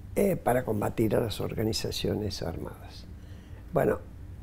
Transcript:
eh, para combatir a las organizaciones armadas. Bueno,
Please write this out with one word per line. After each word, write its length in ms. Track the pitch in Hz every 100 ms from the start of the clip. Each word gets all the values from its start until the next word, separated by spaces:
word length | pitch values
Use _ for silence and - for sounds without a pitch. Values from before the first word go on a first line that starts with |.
| - -
eh, 200 | 202 165
para 300 | - 123 127
combatir 500 | 104 107 - 110 120
a 60 |
las 180 | 120 -
organizaciones 1000 | 101 - 110 104 117 - 104 98 104 -
armadas. 640 | - 82 - - - - - - - - - - -
Bueno, 260 | 147 - - - - - -